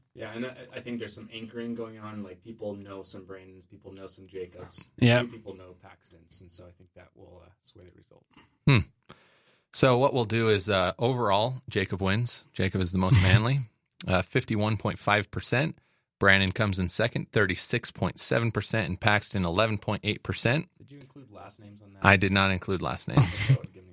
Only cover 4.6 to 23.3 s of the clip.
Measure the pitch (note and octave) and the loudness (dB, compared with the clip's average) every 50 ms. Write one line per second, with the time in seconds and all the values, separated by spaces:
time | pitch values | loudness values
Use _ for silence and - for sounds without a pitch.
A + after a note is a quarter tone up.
4.6 | F#2 - - - - - _ - B2 A#2+ - - - - - - - G2 F#2 - | -16 -12 -12 -12 -12 -12 _ 2 4 4 4 4 2 -2 -10 -16 -18 -18 -18 -18
5.6 | - F2+ F2+ _ - - F2 _ _ - F2+ E2+ E2 E2 - - F#2+ E2+ - - | -20 -20 -20 _ -20 -20 -20 _ _ -20 -20 -20 _ _ -20 -20 -18 -20 -20 -20
6.6 | F2+ F2 E2+ _ F#2 F2+ _ F2+ F2 _ _ - G2 F2+ F2+ F2 E2+ F2 F2+ _ | -20 -20 -20 _ -20 _ _ -20 -20 _ _ -20 -20 -20 -20 -20 -20 -20 _ _
7.6 | _ - _ - F2+ F2 _ - _ _ _ - _ _ _ - _ _ _ _ | _ -20 _ -20 -20 -20 _ -20 _ _ _ -20 _ _ _ -20 _ _ _ _
8.6 | _ - C3+ A2 - - _ _ _ - - - _ _ _ _ _ _ _ _ | _ 4 4 4 2 -2 _ _ _ -20 -20 -20 _ _ _ _ _ _ _ _
9.6 | _ _ - - C#3+ C3 B2 A#2+ C3+ C#3+ B2 C3 A2+ G2+ A2+ A2+ A2+ A2 G#2+ G2 | _ _ 0 4 4 4 6 4 4 2 2 0 0 0 0 0 2 2 2 2
10.6 | E2+ G#2 G2 F#2+ F2+ F#2 - - A#2+ B2 C3 B2 A2+ G2+ F#2+ G#2 A2 B2+ C3 B2+ | 2 2 2 2 2 2 0 0 -2 0 0 0 0 2 2 2 0 0 -4 -8
11.6 | - - - G#2 F#2+ - F#2+ F2+ F#2+ F#2 G2 A#2 A#2+ A#2+ - - - _ _ - | -12 -4 -2 -2 -2 -2 -2 -2 0 0 0 0 0 -2 -6 -6 -10 _ _ -2
12.6 | F#2+ F#2 - F#2+ F2+ F2 F#2+ F#2 F#2 F#2 C3+ G2 F#2 F#2 F#2 G2+ A2 A#2+ C#3 C#3 | -2 0 0 0 -2 0 0 0 4 6 6 6 8 8 6 6 4 2 0 -2
13.6 | A#2+ - _ _ _ _ _ _ - F#2 F#2 F2+ F#2 - - C3 - - A2 G#2 | -4 -6 _ _ _ _ _ _ -2 0 0 0 0 0 -2 -2 -2 0 -2 -2
14.6 | G#2 G#2+ A2 G#2 - G#2 - - - G2+ G#2 G#2+ G2 - - F#2 - - A#2 B2 | 0 0 -2 -2 -2 -4 -6 -4 0 0 2 2 0 -4 -6 -6 -2 0 0 0
15.6 | D3+ - - - _ _ _ _ _ _ _ _ G2 G2 F#2+ G2 G2 F#2+ - - | 0 -2 -6 -10 _ _ _ _ _ _ _ _ 4 6 6 6 4 0 0 0
16.6 | G#2+ G2+ F#2+ F#2+ F2+ E2 - - A2 A2+ - - - - - A2+ G2+ F#2 F2+ - | -2 0 0 -2 -2 -2 0 -2 -2 -2 -2 -6 -10 -2 0 0 2 2 0 -4
17.6 | - - - A#2+ - - - - F#2+ F2 - - - - - A#2+ A#2 A2+ - G#2+ | -2 -2 -2 -4 -4 -6 -4 -4 -4 -4 -2 -4 -2 0 0 0 0 0 -2 -2
18.6 | G2+ - - A2+ F#2 D2 F#2 - - G#2+ G#2 G2+ - - - G2 F2+ E2+ E2+ G2 | -2 -2 -2 -2 -2 -2 -6 0 2 2 2 2 0 -2 -4 -2 -2 0 2 2
19.6 | A2+ A2+ G#2+ G2+ - - G#2 - - G#2+ - - - - F#2+ - - A#2 C3 D#3+ | 2 0 -2 -4 -4 -4 -6 -4 -4 -4 -4 -4 -6 -6 -4 -2 0 0 0 0
20.6 | - - _ _ G#2 A#2 C#3 C#3+ C3+ - _ C#3+ B2+ G#2 G#2 F2+ F#2+ - - - | -4 -8 _ _ -20 -20 -20 -20 -20 -20 _ -20 -20 -20 -20 -20 -20 -20 -20 -20
21.6 | G#2+ G2+ G2+ G2+ G#2+ G2+ G2 G2 - G2+ G2+ F#2+ G2+ F#2+ G2 G2 G2 F#2+ F#2+ F2 | -20 -20 -20 -20 -20 -20 -8 4 6 8 8 8 6 2 4 4 2 2 0 -2
22.6 | - - F#2+ D#2+ D#2+ B1+ B1+ - - - - C#3+ A#2 E2+ | -2 -4 -4 -2 -2 -4 -4 -6 -6 2 4 4 4 4